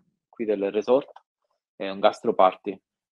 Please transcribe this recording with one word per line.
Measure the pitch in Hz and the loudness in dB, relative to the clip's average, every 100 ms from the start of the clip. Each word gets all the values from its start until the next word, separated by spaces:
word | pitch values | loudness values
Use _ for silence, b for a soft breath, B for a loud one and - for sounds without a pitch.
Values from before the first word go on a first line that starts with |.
| _ _ _ | _ _ _
qui | - | -8
del | 110 104 98 | -4 -2 -2
resort. | 101 104 127 147 - _ _ _ _ _ - | -2 0 0 0 -12 _ _ _ _ _ -12
È | 98 | -10
un | 98 | 0
gastro | 104 104 120 | 0 0 -2
party. | 98 92 - - 95 _ _ _ | 2 2 2 -8 -12 _ _ _